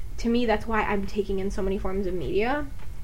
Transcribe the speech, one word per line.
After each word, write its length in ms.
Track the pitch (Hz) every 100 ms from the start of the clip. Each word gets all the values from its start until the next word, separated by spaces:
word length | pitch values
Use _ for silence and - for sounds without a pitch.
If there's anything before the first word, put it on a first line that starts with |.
| - -
to 120 | 233
me, 160 | 240 233
that's 220 | 214 -
why 140 | 220
I'm 220 | - 202 196
taking 320 | 214 196 196
in 100 | 196
so 100 | 208
many 160 | 196 196
forms 280 | 202 196 196
of 80 |
media, 520 | 180 151 185 233 294 285 - - -